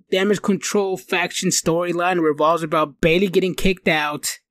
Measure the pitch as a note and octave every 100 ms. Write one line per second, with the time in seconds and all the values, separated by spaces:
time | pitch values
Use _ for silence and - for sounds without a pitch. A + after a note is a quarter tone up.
0 | _ F#3 G3+ G3 - F#3 - G#3 F#3+ F#3
1 | - F3 F3 - F#3 - F3 E3 F3 E3+
2 | F3 F3 D#3 D3 D#3 E3+ D#3+ D#3+ D3 -
3 | E3 E3+ G3 F3+ F#3 - F#3 F3+ G3 D#3
4 | D3+ D3+ - - _